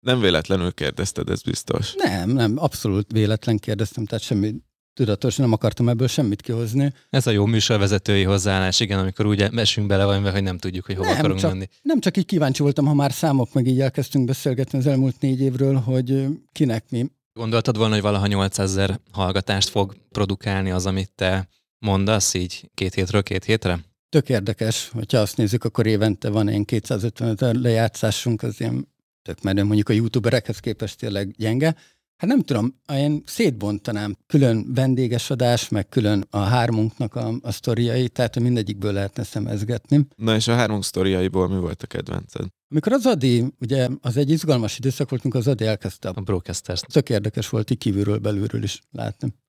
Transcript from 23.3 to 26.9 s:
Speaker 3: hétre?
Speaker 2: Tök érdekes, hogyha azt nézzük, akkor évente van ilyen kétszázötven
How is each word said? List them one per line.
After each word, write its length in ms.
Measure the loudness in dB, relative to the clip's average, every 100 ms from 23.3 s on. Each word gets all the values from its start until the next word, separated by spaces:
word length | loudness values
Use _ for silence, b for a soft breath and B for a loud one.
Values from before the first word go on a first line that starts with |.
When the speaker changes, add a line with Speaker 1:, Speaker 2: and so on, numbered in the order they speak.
| -4
Speaker 3:
hétre? 360 | 0 0 0 -4 -6 _ _
Speaker 2:
Tök 200 | 0 2
érdekes, 640 | -2 -2 -2 -2 -2 -6
hogyha 260 | -10 0 2
azt 180 | 2 0
nézzük, 280 | 0 0
akkor 220 | -2 0 2
évente 420 | 2 2 0 -2
van 180 | 0 2
ilyen 160 | 0
kétszázötven 640 | 0 -2 -2